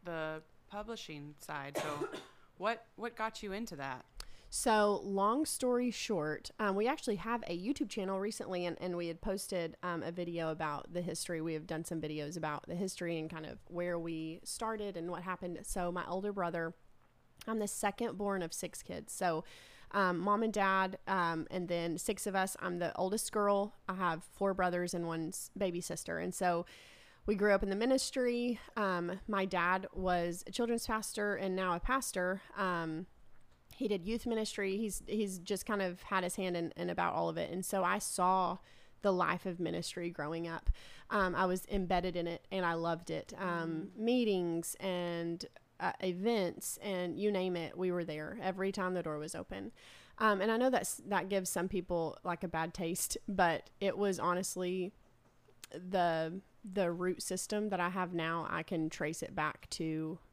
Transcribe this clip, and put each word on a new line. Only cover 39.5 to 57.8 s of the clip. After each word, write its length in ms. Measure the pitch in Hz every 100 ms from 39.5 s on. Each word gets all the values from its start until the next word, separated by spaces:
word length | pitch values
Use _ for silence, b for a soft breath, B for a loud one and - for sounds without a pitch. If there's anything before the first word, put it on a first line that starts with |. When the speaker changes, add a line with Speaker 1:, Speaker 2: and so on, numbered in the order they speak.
| 175
Speaker 2:
ministry 500 | 170 170 170 - 170
growing 380 | 170 160 165 170
up. 240 | 165 - B B B B
Um, 240 | 208 185 170
I 100 | 185
was 220 | 185 -
embedded 440 | 202 180 180 180 175
in 100 | 170
it 220 | 170 -
and 140 | 190 175
I 80 |
loved 380 | 165 165 165 175
it. 200 | 156 - -
Um, 500 | 185 170 165 160 190 -
Speaker 1:
Mm. 60 |
Speaker 2:
meetings 720 | 220 254 226 190 175 165 170 -
and, 680 | 190 180 175 170 170 170 - - _ _
uh, 120 | 180 -
events 760 | 185 175 208 233 180 - - -
and 360 | 202 190 180 -
you 120 | 208
name 260 | 196 185 175
it, 180 | 160 -
we 160 | 185
were 140 | 175 165
there 320 | 151 156 226
every 300 | 190 190 190
time 220 | 202 185
the 80 | 180
door 140 | 165 151
was 160 | 151 -
open. 360 | 175 190 208 B B B B B
Um, 200 | 220 202
and 120 | 202
I 40 | 226
know 140 | 254
that's, 320 | 254 - - -
that 200 | 196 190
gives 220 | 196 185
some 180 | 185 180
people, 500 | 190 175 175 160 -
like, 200 | 175 170
a 40 | 175
bad 260 | 165 160 -
taste, 420 | 170 180 - - -
but 420 | 190 175 160 - -
it 160 | 196 -
was 220 | 202 180
honestly 720 | 165 175 190 - 180 185 180 - - - - _ - - -
the, 680 | 151 180 185 175 165 160 185 - -
the 280 | 214 185 175
root 300 | 170 185 185
system 480 | - 185 - 214 214
that 100 |
I 100 | 190